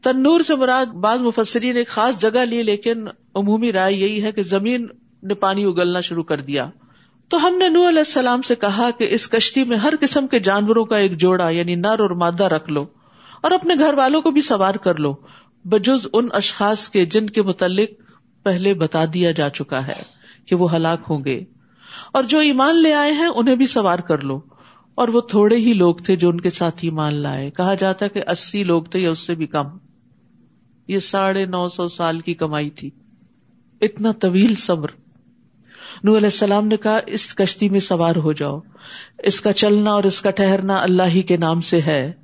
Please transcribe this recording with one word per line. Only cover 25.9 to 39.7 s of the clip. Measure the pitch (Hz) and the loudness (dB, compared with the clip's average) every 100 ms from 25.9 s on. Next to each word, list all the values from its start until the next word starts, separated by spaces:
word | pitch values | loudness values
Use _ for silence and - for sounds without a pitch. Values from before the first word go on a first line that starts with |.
| 170 | 2
تھے | - 190 | 0 2
جو | 175 | 2
ان | 170 | 0
کے | 185 | -2
ساتھ | 170 170 160 | -2 -4 -2
ایمان | 165 156 151 | -6 -4 -4
لائے۔ | 147 143 139 139 | -4 -6 -6 -8
کہا | - 180 | -4 -2
جاتا | 196 190 190 202 | 0 0 -2 -4
ہے | |
کہ | 202 - | -4 -4
اسی | 170 - 208 | -4 -4 -4
لوگ | 190 170 | 0 -2
تھے | 165 185 | -2 -4
یا | 180 | -2
اس | 160 | -4
سے | - 170 | -6 -6
بھی | 156 | -4
کم۔ | 151 143 180 _ _ _ _ _ _ _ _ _ _ - | -4 -6 -10 _ _ _ _ _ _ _ _ _ _ -6
یہ | 196 | -4
ساڑھے | 190 196 190 190 190 | -2 0 0 0 -2
نو | 185 180 | -4 -6
سو | 175 175 | -4 -6
سال | - 170 165 | -2 -4 -4
کی | 165 | -6
کمائی | 170 160 151 147 | -6 -4 -4 -6
تھی، | 151 - - _ _ _ _ _ _ _ _ | -8 -16 -16 _ _ _ _ _ _ _ _
اتنا | 214 - 214 | -4 0 -2
طویل | 220 190 180 220 202 | 0 0 2 2 2
صبر۔ | - 170 147 - _ _ _ _ _ _ _ - - - | -2 -2 -4 -12 _ _ _ _ _ _ _ -20 -20 -4
نوح | 202 214 | 2 4
علیہ | 208 | 4
السلام | 196 208 202 214 | 2 2 2 2
نے | 214 | 0
کہا، | 214 214 - | 0 0 -2
"اس | 214 - - | -6 -8 -2
کشتی | 190 - 208 | -2 0 0
میں | 196 | 0
سوار | 190 180 170 170 | 0 0 2 2
ہو | 156 | 0
جاؤ، | 151 147 143 - - - - - _ | -2 -4 -8 -12 -20 -20 -20 -20 _
اس | - 196 | -2 0
کا | 214 | 0
چلنا | 202 208 | 2 2